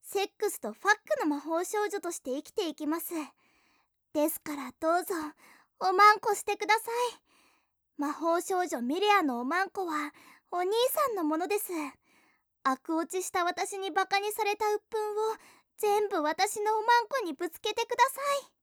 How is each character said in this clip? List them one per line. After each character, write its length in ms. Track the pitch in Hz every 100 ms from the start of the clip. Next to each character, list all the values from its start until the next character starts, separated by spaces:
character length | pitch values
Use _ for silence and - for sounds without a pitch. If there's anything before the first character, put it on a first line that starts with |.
セ 200 | - 403
ッ 60 | 392 _
ク 120 | 415
ス 80 | -
と 120 | 214
フ 60 | 220
ァ 120 | 392
ッ 40 | 415 - 605
ク 20 |
の 60 | 320
魔 140 | 294
法 220 | 294 330
少 240 | 359 427 415
女 140 | 403
と 100 | 339
し 100 | -
て 100 | -
生 120 | 269
き 100 | -
て 160 | - 349
い 60 |
き 120 | 269 302
ま 100 | 330
す。 140 | - 339 277 _ _ _ _ _ _ _ _
で 160 | 311 302
す 120 | -
か 160 | - 285
ら 160 | 254 -
ど 220 | 320 339
う 20 |
ぞ、 100 | 349 349 302 - - - _ _
お 140 | 370
ま 220 | 370 415
ん 60 | 427
こ 140 | 466
し 80 | 403
て 120 | - 403
く 100 | 311
だ 80 |
さ 60 | 453
い。 400 | 466 466 494 - _ _ _ _ _ _ _ -
魔 140 | 285
法 280 | 285 330 339
少 260 | 349 370 359
女 140 | 285
ミ 180 | 240 330
レ 140 | 415
ア 100 | 403
の 180 | 311 240
お 40 |
ま 180 | 254 349
ん 80 | 392
こ 160 | - 359
は、 260 | 302 294 - - - _
お 120 | 359
兄 100 | 359 453 508
さ 180 | 640 571
ん 20 |
の 80 | 415
も 140 | 302 311
の 100 | 349
で 120 | 415
す。 120 | 415 339 285 - _ _ _ _ _ _
悪 320 | 269 262 - 320
落 100 | 339
ち 140 | 370
し 80 | 359
た 140 | 381
私 340 | 349 349 381 392
に 140 | 381
バ 140 | 381 381
カ 120 | 392
に 140 | 415
さ 100 | 415
れ 140 | 415 415
た 100 | 427
鬱 80 | 415 _
憤 80 | 440 427 415 440
を、 20 | 440 - - _ _
全 300 | 415 415 415
部 140 | 381
私 380 | 294 320 403 427
の 180 | 415 427
お 40 |
ま 180 | 440 480
ん 40 | 453
こ 140 | 554
に 120 | 370
ぶ 140 | 285 349
つ 120 | -
け 120 | 427
て 120 | 427 466
く 80 |
だ 80 | 480 508
さ 120 | 539 554 571 508
い。 60 | _